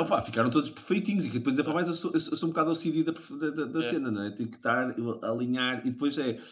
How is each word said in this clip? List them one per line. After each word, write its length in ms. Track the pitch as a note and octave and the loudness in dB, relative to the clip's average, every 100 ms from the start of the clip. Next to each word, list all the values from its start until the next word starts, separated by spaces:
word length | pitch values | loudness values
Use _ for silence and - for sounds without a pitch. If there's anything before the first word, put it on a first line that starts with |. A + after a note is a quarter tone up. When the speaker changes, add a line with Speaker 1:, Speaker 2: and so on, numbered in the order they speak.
Speaker 1:
opá, 160 | D#3+ E3 | 2 2
ficaram 300 | - A2 B2 | 2 2 4
todos 180 | D3 C#3+ | 4 2
perfeitinhos, 560 | - - G3 - G3+ | -6 0 0 2 2
e 60 | C3+ | 0
depois 240 | A#2+ B2+ | 0 0
ainda 100 | C3 | 2
para 80 | D3+ | 2
Speaker 2:
É. 20 | |
Speaker 1:
mais 140 | E3 E3+ | 0 0
eu 60 | |
sou, 180 | D#3+ E3+ | 0 0
eu 80 | E3 | 0
sou, 120 | - | 0
eu 20 | D#3 | 0
sou 120 | E3 | 0
um 20 | |
bocado 180 | E3 D#3 | 2 2
O 40 | |
C 160 | D#3+ E3+ | 2 2
D 120 | D#3 | 2
da, 100 | D#3+ | 0
da, 520 | D#3+ - C#3 D3+ D3+ | -2 -10 -4 -4 -2
da 140 | C3 D#3+ | -2 0
Speaker 2:
É. 20 | |
Speaker 1:
cena, 280 | A#2+ C#3+ C3 | 0 0 0
não 120 | G#2 | -2
é? 80 | G#2 | -4
Tenho 200 | G#2 A2+ | -4 -6
que 60 | - | -2
estar, 400 | A#2+ B2 B2+ A2+ | 0 2 0 -2
eu, 260 | A#2 - | -4 -4
alinhar, 560 | A2 A#2+ B2 B2+ B2+ B2 B2+ | -2 -2 0 0 0 0 -2
e 40 | |
depois 280 | B2 C#3+ C#3 | 0 0 0
é, 200 | C3 A2 - | -2 -2 -10